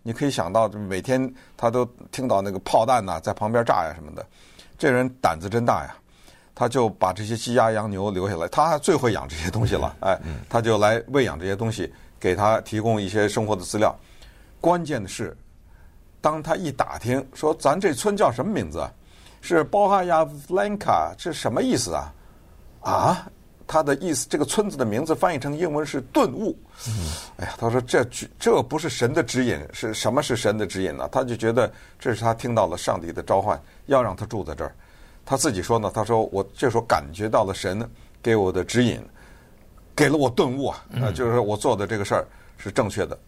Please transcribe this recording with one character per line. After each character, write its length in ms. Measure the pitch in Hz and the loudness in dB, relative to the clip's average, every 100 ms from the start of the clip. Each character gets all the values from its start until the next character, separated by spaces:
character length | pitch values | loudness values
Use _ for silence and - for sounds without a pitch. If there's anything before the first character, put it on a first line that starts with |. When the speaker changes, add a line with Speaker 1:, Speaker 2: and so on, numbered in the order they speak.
Speaker 1:
你 100 | 117 | -8
可 140 | 113 | -2
以 60 | 143 | -2
想 200 | 123 87 | 0 0
到 160 | 104 113 | 2 2
每 340 | 104 101 95 | -2 -6 -4
天 320 | 90 131 131 - - | 0 0 0 -8 -20
他 160 | - 117 | -4 0
都 140 | 120 120 - - | 0 -2 -6 -14
听 160 | - 127 | -6 0
到 140 | 98 | 0
那 100 | 98 | 0
个 80 | 92 | -6
炮 260 | - 131 | 2 2
弹 200 | 117 123 | 4 2
呐， 160 | 95 80 | 2 -6
在 120 | 110 | -6
旁 160 | 98 107 | -4 0
边 140 | 117 | 2
炸 220 | 117 95 | 2 0
呀 80 | 82 | 0
什 80 | 78 | -8
么 80 | 76 | -14
的。 120 | 78 - _ - - - | -16 -16 _ -20 -20 -20
这 160 | - 151 | -2 2
人 160 | 123 127 127 | 2 0 0
胆 180 | 101 82 | -2 -2
子 80 | 95 | -2
真 180 | 117 | 0
大 200 | 120 98 | 2 0
呀， 100 | 67 - _ _ - - _ | -2 -14 _ _ -20 -20 _
他 140 | - 123 | -2 0
就 220 | 131 113 | 2 0
把 240 | 95 92 | 2 0
这 100 | 92 | 0
些 140 | 104 113 | -6 -6
鸡、 160 | 123 | 2
鸭、 180 | 120 113 | 4 4
羊、 180 | 110 107 | 2 -2
牛 220 | 95 104 | -4 -2
留 160 | 90 98 | -2 -2
下 80 | |
来， 120 | 85 85 | -2 -2
他 280 | - 156 151 | 2 2 2
最 160 | 170 | 2
会 180 | 151 123 | 2 2
养 120 | 90 67 | 0 -6
这 60 | 78 | -6
些 120 | 85 | -4
东 160 | 110 | 0
西 100 | 117 | 0
了。 200 | 90 58 - | 0 -2 -2
Speaker 2:
嗯。 100 | 95 | 0
Speaker 1:
哎， 80 | 92 | 0
Speaker 2:
嗯。 140 | 82 71 - | -2 -10 -2
Speaker 1:
他 100 | 117 | 0
就 180 | 113 107 | 2 4
来 240 | 104 113 120 | 4 4 0
喂 140 | 135 | 0
养 160 | 110 73 | 0 -2
这 60 | |
些 100 | 92 | -4
东 160 | 101 113 | -2 -2
西， 180 | 117 82 - - - | -4 -8 -8 -20 -2
给 160 | 95 | 0
他 240 | 90 104 110 | 4 4 2
提 200 | - 107 | 0 -2
供 200 | 113 110 | 0 0
一 60 | 95 | 0
些 220 | 104 104 | 2 2
生 160 | 110 | 2
活 100 | 107 | 0
的 60 | 98 | -2
资 160 | 87 107 | -2 2
料。 180 | 101 - - - - - - - | 2 0 -18 -20 -20 -20 -20 -2
关 240 | 165 175 | 0 2
键 180 | 160 135 | 0 -6
的 60 | 92 | -6
是， 300 | - 95 - - - - - - - - - | -8 -8 -10 -20 -20 -20 -20 -20 -20 -20 -2
当 240 | 156 156 | -2 -2
他 140 | 151 165 | -4 -4
一 120 | 170 | -4
打 280 | - - - | -4 -4 -4
听， 280 | 107 131 - | -2 -2 -2
说 200 | - 156 160 | -2 -2 2
：“咱 180 | 143 - | 2 2
这 140 | 202 | 0
村 240 | 147 214 202 | 0 -2 2
叫 120 | 175 | 2
什 160 | 120 | 2
么 60 | 170 | -2
名 180 | 185 82 | -2 -4
字 100 | 78 | -6
啊 120 | 69 - - - - - | -8 -10 -20 -20 -20 -18
？”“是 220 | - 170 | 2 2
包 240 | 143 208 202 | 4 2 4
哈 160 | 196 | 4
亚 220 | 180 160 | 4 2
夫 280 | 156 147 - | 2 -4 -2
兰 220 | 180 208 208 | 0 0 -2
卡， 360 | - 90 78 92 | 2 2 2 -4
这 140 | 170 | -8
什 220 | 151 113 | -4 -2
么 100 | 131 | 0
意 140 | 254 160 | 0 0
思 160 | 95 | 0
啊 200 | 76 71 - - - - - - - | -4 -6 -14 -20 -20 -20 -20 -20 -10
？”“啊？” 500 | - 95 135 180 - - - - | -2 2 2 0 -6 -20 -20 -20
他 160 | - 156 | -2 0
的 140 | 147 | 2
意 180 | 143 180 | 0 0
思， 140 | 139 - | -4 -2
这 80 | 170 | -2
个 60 | |
村 260 | 143 - 208 | 0 0 -2
子 60 | |
的 100 | 147 | -2
名 200 | 117 107 | -2 0
字 100 | 160 | 0
翻 180 | 156 185 | 2 2
译 60 | 151 | 0
成 180 | 143 147 | -6 -2
英 140 | 175 | -2
文 140 | 147 | -2
是 160 | 151 143 | -4 -6
顿 300 | 120 311 214 | 0 2 2
悟。 240 | 135 214 - - - 117 | 0 -4 -6 -14 -14 -8
Speaker 2:
嗯。 60 | 107 80 80 - - | -6 -6 -8 -12 -10
Speaker 1:
哎 80 | |
呀， 100 | - - | -10 -4
他 120 | 117 | 0
说 100 | 123 | 0
这 220 | 123 165 | 2 0
句， 240 | 123 - - - | 0 -6 -14 -2
这 240 | 233 185 | 2 2
不 140 | 117 156 | 2 -4
是 120 | 160 | -4
神 240 | 123 120 | -2 0
的 100 | - | 2
指 220 | 117 127 | 0 0
引， 140 | 123 76 76 | 0 -2 -6
是 220 | - 113 | -8 -6
什 200 | 107 131 | -2 0
么 80 | 127 | 0
是 140 | 147 | 0
神 220 | 117 107 107 | 0 0 0
的 100 | 98 | -2
指 160 | 95 | -2
引 120 | 92 | -4
呢？ 120 | 67 65 | -4 -2
他 120 | 127 | -2
就 120 | 131 | -2
觉 160 | 110 113 | 0 2
得 200 | 117 110 - - - | 2 0 -2 -20 -6
这 160 | 135 | -4
是 80 | 110 | 0
他 120 | 113 | 0
听 200 | 110 123 | 0 0
到 140 | 113 90 | 2 2
了 100 | 87 | 0
上 220 | - 98 | -2 -2
帝 120 | 82 | -4
的 120 | 85 | -8
召 180 | - 98 | 0 0
唤， 180 | 101 76 - - | 2 -4 -6 -20
要 180 | - 135 | 0 2
让 120 | 113 | 2
他 100 | 92 | -4
住 180 | 104 110 | -6 -6
在 100 | 78 | -8
这 100 | 73 | -8
儿。 120 | 76 - - - - - | -8 -10 -20 -20 -20 -20
他 120 | - 135 | -4 0
自 140 | 160 | 0
己 100 | 95 | 0
说 160 | 85 117 | 0 0
呢， 100 | 101 | 2
他 100 | 110 | -2
说 220 | 104 113 110 | 2 2 2
：“我 120 | 98 98 | -2 -4
这 160 | - 139 | 0 2
时 80 | 117 | 2
候 60 | |
感 200 | 117 90 73 | 2 0 0
觉 160 | 85 107 | -6 0
到 160 | 120 | 2
了 80 | 95 | 2
神 360 | 95 98 98 117 - - - | -2 -4 -4 -8 -12 -20 -4
给 140 | 120 | 2
我 160 | 113 95 | 4 4
的 120 | 90 | 0
指 200 | 85 117 | 0 2
引， 180 | 120 64 - - - - - - - - - | 2 0 -10 -20 -20 -20 -20 -20 -20 -20 -12
给 140 | - 156 | 2 4
了 80 | 151 | 4
我 120 | 127 | 2
顿 280 | 120 147 139 | 2 0 0
悟 100 | 120 | -4
啊， 160 | - - | -6 -8
Speaker 2:
嗯。 140 | 120 | -2
Speaker 1:
呃， 100 | 123 | -2
就 120 | 95 | 0
是 60 | 120 | 2
说 100 | 120 | 2
我 140 | 104 | 2
做 200 | 104 127 | 0 0
的 120 | 104 98 | 0 -2
这 100 | 110 | -2
个 60 | |
事 100 | 98 | 0
儿 120 | 101 - - - - | 0 -2 -14 -20 -12
是 120 | 101 | -2
正 180 | - 107 | 0 0
确 160 | 104 | -2
的。” 120 | 82 - | -4 -6